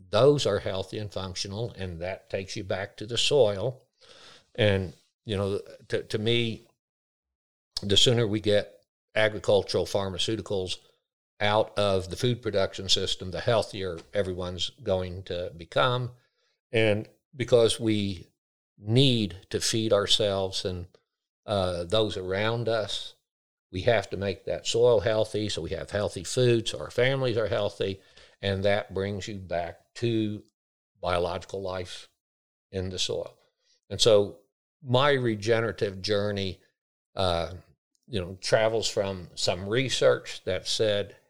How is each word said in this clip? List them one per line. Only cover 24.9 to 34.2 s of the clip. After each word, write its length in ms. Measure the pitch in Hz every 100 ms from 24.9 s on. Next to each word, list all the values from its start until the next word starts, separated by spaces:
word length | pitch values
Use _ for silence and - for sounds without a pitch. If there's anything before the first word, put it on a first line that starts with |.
| 110
healthy 500 | 117 110 107 107 107
so 120 | 90
we 100 | 80
have 200 | 87 78
healthy 320 | 101 98 98
food, 440 | 85 127 123 117 113
so 120 | -
our 120 | -
families 460 | - 127 135 127 110
are 100 | 101
healthy, 520 | 113 101 - 98 95 _ - - -
and 220 | 98 98
that 300 | 101 101 -
brings 340 | 95 98 101 113
you 80 | 101
back 440 | 90 85 85 - _ -
to 480 | 117 113 107 104 - _ _ _ _ _
biological 600 | 90 87 87 90 - 98
life 460 | 95 92 90 - - _ _ _ _ _ _
in 180 | 95 92
the 100 | 90
soil. 360 | - 104 - - _ _ _ _ -
And 100 | 98
so 380 | 120 104